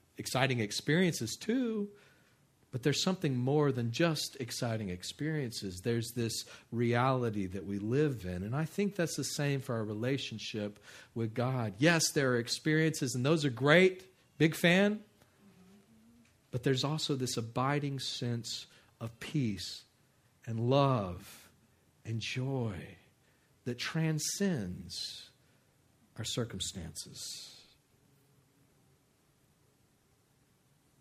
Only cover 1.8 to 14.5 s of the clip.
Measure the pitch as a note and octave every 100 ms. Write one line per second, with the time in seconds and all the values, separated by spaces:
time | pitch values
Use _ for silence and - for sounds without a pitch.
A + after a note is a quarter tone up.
1.8 | G3+ - - _ _ _ _ _ _ B2+
2.8 | D3 C#3 F#3 F#3 D3+ B2+ B2+ D3+ D3 B2
3.8 | A#2+ A2+ E3+ D3+ - - A#2 - A#2+ A2
4.8 | G2+ F2+ - - D3+ D#3 B2 - G2 F2+
5.8 | A#2+ A#2 A#2 - A#2 - - - - A#2
6.8 | A#2+ A#2+ C3 C3 A#2+ G#2 F#2+ F#2+ F#2+ G2+
7.8 | G#2 C3 D3+ A#2 F2+ F2+ G2+ C3+ D#3 -
8.8 | G3+ G3+ D#3+ - C3+ - C#3+ C#3 B2+ A#2
9.8 | G#2+ G#2+ A#2+ C#3 - A2 - G#2+ G#2 -
10.8 | - - - A#2 A2 A2 B2 C3 A2 F#2+
11.8 | D#3 E3 - D3+ C3+ B2 A#2 - D#3 D#3
12.8 | D#3+ - C3 B2 C3 E3 C#3+ A2+ C#3+ E3
13.8 | F#3 F#3 - _ _ - D#3+